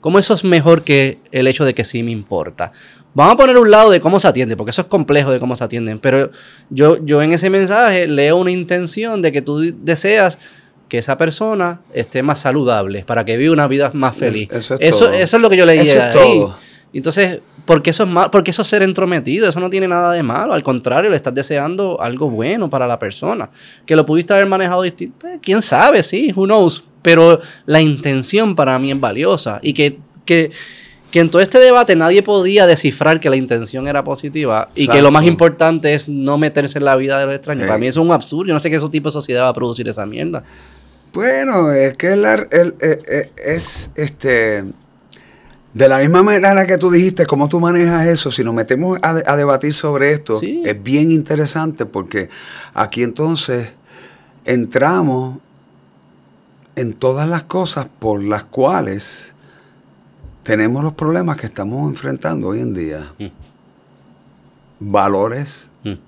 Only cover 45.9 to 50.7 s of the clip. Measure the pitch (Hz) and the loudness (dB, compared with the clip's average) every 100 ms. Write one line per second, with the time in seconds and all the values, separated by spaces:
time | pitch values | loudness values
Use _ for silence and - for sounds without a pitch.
45.9 | 135 143 175 202 208 196 196 185 185 180 | 4 4 4 4 4 4 2 2 0 2
46.9 | 175 185 185 165 143 143 175 170 175 170 | 2 2 0 0 0 0 0 0 2 0
47.9 | 170 165 165 143 127 117 117 110 127 180 | 2 0 0 -2 -4 -4 -4 -2 -2 -2
48.9 | 185 156 160 - 147 143 135 147 147 156 | -2 -2 -2 -2 0 2 0 0 -4 -4
49.9 | 143 139 151 147 110 175 311 330 | 0 0 0 -2 -6 -4 -6 -4